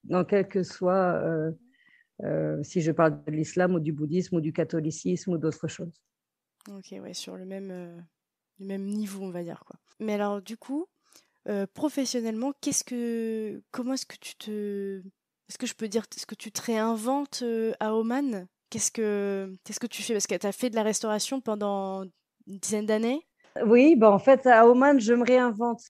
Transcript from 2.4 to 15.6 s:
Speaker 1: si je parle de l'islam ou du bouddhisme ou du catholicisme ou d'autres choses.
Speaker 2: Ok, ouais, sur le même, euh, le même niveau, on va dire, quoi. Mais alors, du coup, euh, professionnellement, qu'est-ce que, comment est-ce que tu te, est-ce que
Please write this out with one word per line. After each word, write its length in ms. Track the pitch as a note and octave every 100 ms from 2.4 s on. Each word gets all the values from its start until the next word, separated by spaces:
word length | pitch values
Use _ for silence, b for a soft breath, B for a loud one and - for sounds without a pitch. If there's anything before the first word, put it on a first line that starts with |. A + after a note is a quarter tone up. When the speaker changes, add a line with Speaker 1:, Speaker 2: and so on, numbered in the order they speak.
| D#3 D#3
Speaker 1:
si 200 | D3 F#3
je 100 | D#3+
parle 320 | D#3 D#3+ D3 D3+
de 60 |
l'islam 420 | D3+ D3+ - F3+
ou 60 | F3+
du 120 | D3+
bouddhisme 440 | D3 D3+ F3 - F3
ou 60 |
du 120 | D#3
catholicisme 800 | E3+ D#3 E3 D3+ D#3 F3+ F3+ -
ou 60 | E3+
d'autres 280 | D#3 D3+ D#3
choses. 360 | - E3+ - _ _ _ _ _ _ -
Speaker 2:
Ok, 240 | G3 - F#3+
ouais, 140 | G3 F#3
sur 200 | - F#3+
le 100 | F#3
même, 260 | F#3+ G3
euh, 260 | F3+ F3 E3+ E3+ _ _ _ _ _
le 80 | F#3+
même 180 | G3 G3
niveau, 380 | G#3 G#3 G3
on 80 | F#3+
va 100 | F3
dire, 220 | E3+ - -
quoi. 120 | - _ _
Mais 140 | G#3+
alors, 260 | G#3 G#3 G3+
du 120 | F#3 A3+
coup, 300 | - C#4+ F#4 _ _ _ _ _ -
euh, 200 | G3+ G3 -
professionnellement, 760 | D4+ C#4+ B3+ B3 A3+ A3 C4 C#4+
qu'est-ce 240 | C#4+ C4
que, 760 | - B3 A#3 A#3 A3+ A3 G#3+ - _
comment 240 | - B3
est-ce 140 | C4 -
que 80 | -
tu 140 | - -
te, 640 | A3 G#3+ G#3 G3+ G3 G3 F#3+ _ _ _ _
est-ce 120 |
que 80 | -